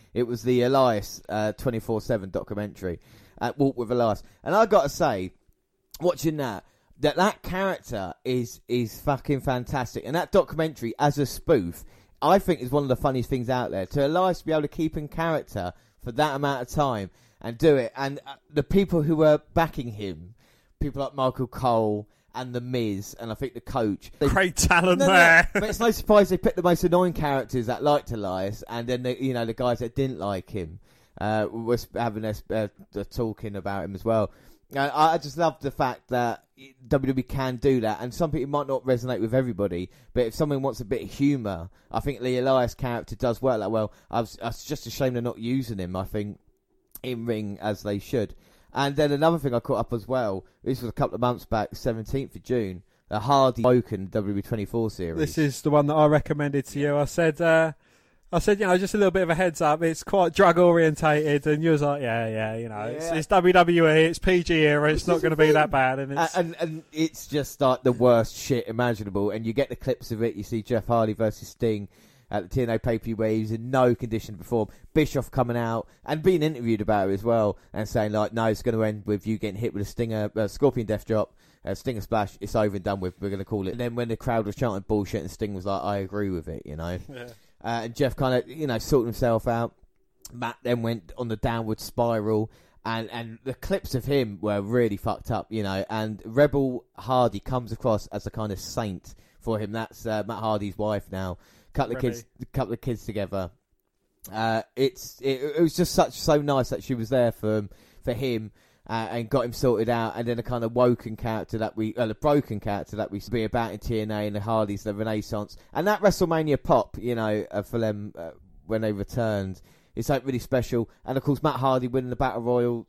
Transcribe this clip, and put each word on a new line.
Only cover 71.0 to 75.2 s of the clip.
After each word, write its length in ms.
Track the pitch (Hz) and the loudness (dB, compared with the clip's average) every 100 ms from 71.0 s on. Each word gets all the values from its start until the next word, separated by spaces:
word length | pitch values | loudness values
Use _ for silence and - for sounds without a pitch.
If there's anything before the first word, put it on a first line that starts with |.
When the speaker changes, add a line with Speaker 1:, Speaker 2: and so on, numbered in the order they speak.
| 110 | 2
Speaker 1:
versus 340 | 107 110 104 - | 2 0 -2 -14
Sting 400 | - 117 107 98 _ _ _ _ | -2 -2 -2 -6 _ _ _ _
at 140 | 104 | -6
the 60 | 90 | -4
T 140 | 127 | -2
N 80 | 120 | 0
A 80 | 113 | 0
pay-per-view 340 | 123 113 - | 0 -2 -2
where 160 | 107 110 | -2 0
he 120 | 110 | 0
was 100 | 110 | -2
in 180 | 113 120 | -4 -2
no 240 | 131 127 | 4 4
condition 400 | 120 120 107 - | 4 -2 -6 -6
to 40 | 95 | -14
perform. 280 | 87 117 104 - - | -4 -2 -2 -6 -2
Bischoff 360 | - 147 139 | 0 2 0